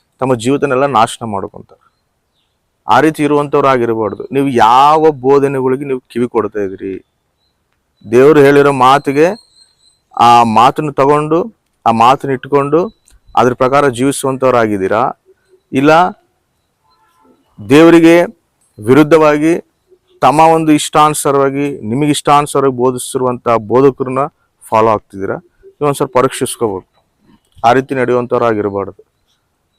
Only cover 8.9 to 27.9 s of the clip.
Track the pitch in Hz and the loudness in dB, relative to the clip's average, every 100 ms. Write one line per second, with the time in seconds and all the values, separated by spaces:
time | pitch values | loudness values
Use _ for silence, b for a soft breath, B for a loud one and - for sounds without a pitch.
8.9 | 143 143 139 170 214 _ _ _ _ _ | 2 0 -2 -2 -2 _ _ _ _ _
9.9 | _ _ - 117 120 117 110 123 156 151 | _ _ 0 4 4 4 2 2 0 -6
10.9 | 139 139 147 151 165 220 - _ _ 117 | -2 0 0 0 -4 -4 -12 _ _ -2
11.9 | 113 117 139 139 127 135 143 143 151 202 | 2 2 2 -2 -8 -4 -4 0 -2 -4
12.9 | - _ _ _ - 120 127 131 139 143 | -10 _ _ _ 0 0 0 0 0 0
13.9 | 117 135 135 139 131 131 123 113 101 92 | -2 -4 -4 -6 -2 0 0 0 -2 -2
14.9 | 104 127 - _ _ _ _ _ 131 143 | -2 -4 -8 _ _ _ _ _ -2 2
15.9 | 160 185 - _ _ _ _ _ _ _ | 2 2 -4 _ _ _ _ _ _ _
16.9 | _ _ _ _ _ _ - 104 143 165 | _ _ _ _ _ _ -12 0 4 6
17.9 | 170 165 170 190 - _ _ _ - 107 | 6 4 2 0 -6 _ _ _ -8 0
18.9 | 139 151 160 156 147 156 175 - _ _ | 2 4 2 2 0 0 -2 -6 _ _
19.9 | _ _ - 131 147 165 160 156 151 - | _ _ -4 0 4 4 2 2 0 0
20.9 | 156 151 151 151 139 139 135 143 143 104 | 0 0 0 -2 0 -2 -2 -6 -8 -6
21.9 | 123 147 143 - 143 147 151 139 123 127 | -4 -2 -2 0 0 0 -2 -2 0 -2
22.9 | 123 - 135 127 123 120 113 104 120 139 | -4 -8 -6 -4 -4 -2 -2 0 2 2
23.9 | 123 127 131 147 _ _ _ - 110 113 | 0 -6 -6 -8 _ _ _ -4 0 0
24.9 | 104 _ 98 98 135 - _ - - 147 | 0 _ -12 -10 -10 -14 _ -20 -6 -4
25.9 | 139 143 127 127 - 131 - 113 92 - | -4 -4 -2 -2 -4 -8 -6 -6 -8 -14
26.9 | _ _ _ _ _ _ _ 120 127 135 | _ _ _ _ _ _ _ 0 0 0